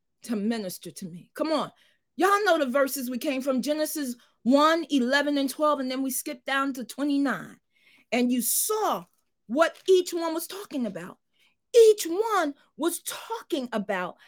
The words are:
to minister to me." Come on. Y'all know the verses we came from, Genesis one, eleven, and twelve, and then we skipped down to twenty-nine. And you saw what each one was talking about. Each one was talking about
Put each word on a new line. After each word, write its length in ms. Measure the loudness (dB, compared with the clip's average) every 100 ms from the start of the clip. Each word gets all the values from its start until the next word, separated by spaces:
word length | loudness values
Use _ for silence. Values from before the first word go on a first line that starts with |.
| _ _
to 140 | -6 -4
minister 560 | -2 -4 -6 -10 -14
to 140 | -14 -14
me." 240 | -14 -12
Come 160 | -6 -2
on. 220 | -2 -4 -10 _ _ _
Y'all 300 | 0 2 2
know 140 | 2 2
the 80 | 2
verses 440 | 0 0 -2 -6
we 80 | -6
came 240 | -4 -2
from, 180 | -2 -2
Genesis 540 | -2 -2 -2 -4 -6 -8 _ _
one, 420 | 2 6 6 4 2
eleven, 480 | 0 2 2 2 0
and 140 | -2
twelve, 300 | 0 0 2
and 100 | -2
then 100 | -4
we 120 | -4
skipped 340 | -4 -8 -10 -4
down 280 | -2 -2
to 100 | -4
twenty-nine. 720 | -8 -4 -2 0 0 -2 -8 -18 _ _ _ _ _
And 180 | 0 0
you 100 | 0
saw 640 | 0 0 0 0 0 -2 -6 _ _ _ -4
what 280 | 0 0 0 4
each 260 | 4 4
one 180 | -2 -4
was 140 | -4 -8
talking 400 | -12 -10 -6 -6
about. 320 | -6 -12 -18 _ _ _ _ _ 8
Each 300 | 8 8 2
one 480 | -2 0 0 0 -4 _ -4
was 240 | -4 -4
talking 680 | -8 -10 -10 -12 -6 -6 -4
about 440 | -4 -4 -4 -4 -10